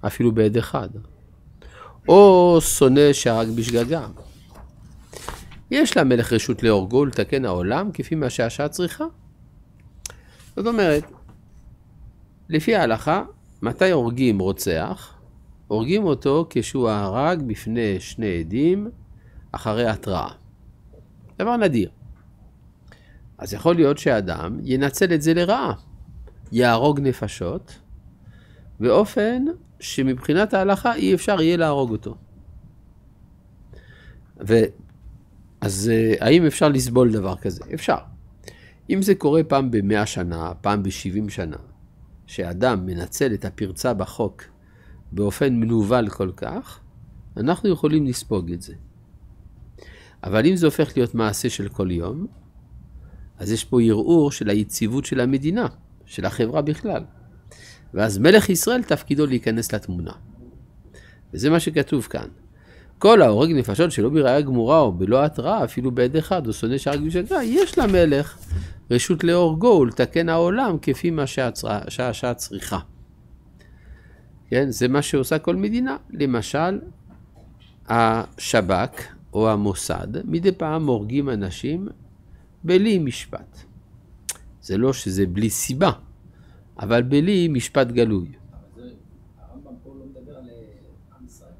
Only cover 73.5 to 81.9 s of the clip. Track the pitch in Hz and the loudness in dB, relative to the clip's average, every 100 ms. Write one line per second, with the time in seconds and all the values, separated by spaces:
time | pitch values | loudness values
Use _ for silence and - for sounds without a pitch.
73.5 | - - - - - - - - - - | -20 -20 -20 -20 -20 -20 -20 -20 -20 -4
74.5 | 120 139 113 127 135 143 147 127 156 151 | 0 0 0 0 0 0 -2 0 -2 -2
75.5 | 180 202 226 262 269 - - 143 120 107 | -2 0 -2 -2 -6 -12 -4 -2 -2 -2
76.5 | 139 170 202 359 - - - - - - | -2 -2 -4 -10 -20 -20 -20 -20 -20 -20
77.5 | - - - - 113 113 113 - - - | -20 -20 -20 -2 2 2 2 -4 -10 0
78.5 | 120 92 95 110 - - - - 104 110 | 0 2 0 -2 -6 -18 -18 -10 0 2
79.5 | 107 101 95 - 87 90 - - 160 190 | 2 0 -4 -6 -6 -6 -8 -4 0 0
80.5 | 185 160 160 151 120 104 131 143 113 98 | 0 -4 -2 0 -2 0 -4 -2 -4 -6
81.5 | 87 123 165 196 | -6 -6 -6 -8